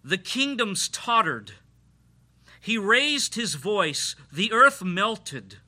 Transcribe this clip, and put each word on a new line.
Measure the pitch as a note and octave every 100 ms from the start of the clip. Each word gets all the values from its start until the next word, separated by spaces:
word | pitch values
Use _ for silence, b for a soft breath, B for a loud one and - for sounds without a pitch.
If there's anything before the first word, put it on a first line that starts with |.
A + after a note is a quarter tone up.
The | C3+ F#3
kingdoms | - B3+ C#4 B3+ A3 F#3 -
tottered. | - - A#3 E3 A#2+ G#2 - _ _ _ _ _ _ _ _ b b
He | - A3+
raised | G3 A#3+ D4 C#4+ -
his | A3 A3 C#3+
voice. | F#3+ G#3 E3 C#3 - - B
The | C#3+ A3
earth | A3+ C4+ C#4
melted. | F#3 F3+ G#3+ A3 - C#3 F#2+ -